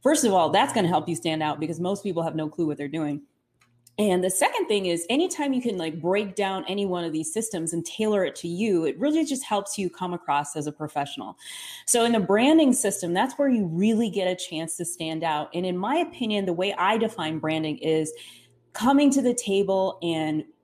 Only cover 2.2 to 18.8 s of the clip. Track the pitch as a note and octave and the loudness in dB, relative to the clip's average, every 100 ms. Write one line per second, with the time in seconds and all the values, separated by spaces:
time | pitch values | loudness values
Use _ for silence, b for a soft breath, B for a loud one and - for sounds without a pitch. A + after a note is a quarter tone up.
2.2 | E3 D#3 D#3 - D#3+ C#3 C#3+ D#3 D3+ C#3+ | -2 -4 -6 -2 -4 -2 -6 -4 -4 -6
3.2 | - _ _ _ _ _ _ - G#3 F3+ | -10 _ _ _ _ _ _ -2 2 2
4.2 | F#3 F#3 A4 B4 F4+ G#3 F#3 E3+ - B3+ | 2 2 0 2 0 0 0 -2 0 0
5.2 | F#4 - C#4+ C4 A#3+ F#3+ D#3+ D#3+ E3 G3 | 0 -2 -2 0 -2 -4 -4 -4 0 0
6.2 | G#3 F#3 G3 F#3+ - G3+ G3 F3+ E3+ D#3 | 0 -2 -2 -2 -4 -4 -2 -2 -4 -4
7.2 | D#3 A3 A3 F3 D#3+ E3+ E3 - G#3+ G#3 | -4 -4 -4 -4 -4 -4 -6 -4 0 2
8.2 | F3 - E3+ F3 A3 F3+ D#3+ C#3+ C4+ D4+ | 0 -4 -8 -2 0 2 0 0 0 0
9.2 | D#4 C4 - G#3 G3+ - F#3 - F3+ F3 | 0 -4 -2 -4 -2 -4 -4 -4 -6 -6
10.2 | - C#3+ D3 D#3 D3 D3 D3+ D3 C#3+ - | -2 -2 -2 -6 -8 -8 -6 -4 -6 -8
11.2 | G#2 - B B B B - A#3+ A#3 A#3 | -12 -14 B B B B 0 2 4 2
12.2 | F3+ G3+ C4 D#4+ D4 - G3+ F#3+ E3+ F3 | 4 4 6 6 6 4 0 -2 -2 0
13.2 | B3+ C4 C#4+ A#3+ F#3 D#3+ G#3 A3 A#3 F#3 | 0 2 2 2 0 2 2 4 2 0
14.2 | F3+ F#3 - D#3+ D#3+ - E3+ - D#3+ D#3+ | -2 -2 -6 -6 -6 -6 -8 -6 -6 -4
15.2 | E3 D3+ D3+ F3 F3+ F3+ G3+ D4+ E4 - | -2 -2 -2 -4 -2 -2 0 0 -2 -4
16.2 | A3+ G#3 F#3+ E3+ F#3+ F3+ F#3 A3+ A3 - | -2 0 0 0 -2 0 2 2 0 -2
17.2 | D#3 D#3+ D#3 D#3+ D#3 D3+ D#3+ D#3+ D#3 D#3 | -4 -4 -2 -2 -2 -4 0 0 0 -6
18.2 | B B B _ _ - | B B B _ _ -2